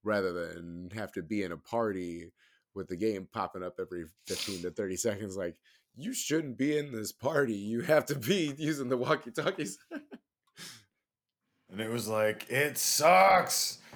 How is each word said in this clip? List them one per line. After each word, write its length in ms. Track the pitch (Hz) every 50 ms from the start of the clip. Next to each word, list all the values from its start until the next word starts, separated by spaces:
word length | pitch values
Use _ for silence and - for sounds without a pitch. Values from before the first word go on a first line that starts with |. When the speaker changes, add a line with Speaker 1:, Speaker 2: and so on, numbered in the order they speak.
| -
Speaker 1:
rather 280 | 104 107 101 95 92
than 580 | 85 87 85 82 82 85 85 85 85 87 90 87 101
have 160 | 110 104 92
to 100 | - 98
be 220 | 85 78 110 104 95
in 80 | 87
a 60 | 85 78
party 720 | - - - 117 113 107 98 92 90 87 85 85 85 87 _ _ _ _ _ _ _ _ -
with 140 | 98 92 82
the 80 | 92
game 320 | 87 104 110 104 95 95 -
popping 340 | - 113 95 87 - 92 90
up 120 | 90 - -
every 240 | 92 87 90 87 82 80 - _ -
fifteen 360 | - 95 - - - 98 90
to 100 | 85 90
thirty 240 | 80 - 104 95 95
seconds 400 | 90 - 117 101 98 107 98 95
like, 220 | 98 92 87 - _ _ _ _ _ _ _ _
"You 180 | - 147 226 262
shouldn't 440 | - - - 147 160 160 139 117 104
be 200 | 131 147 151 151
in 160 | 147 147 123
this 180 | 110 107 101
party. 440 | - - 120 135 160 143 139 117 107
You 260 | 98 101 107 113 117
have 240 | - - 156 151 135
to 100 | - 147
be 380 | 139 110 127 202 196 160 147 135
<laughs> 20 | 147
using 300 | 156 151 156 139 135 123
the 100 | 131 120
walkie-talkies." 840 | 123 135 156 - - 123 - - 143 180 190 - 147 - - - - -
<laughs> 60 | 339 294 - - - - _ _ _ _ _ _ _ - - - - - _ _ _ _ _ _ _ _ _ _ _ _ _ _ _ _ _ -
Speaker 2:
And 120 | 92 101
it 80 | 110 110
was 180 | 117 120 107 107
like, 420 | 110 107 107 107 107 107 - -
"It 280 | 120 131 147 147 120 -
sucks. 1000 | - - - - 147 160 180 185 190 196 190 180 175 - - - - - - - - - -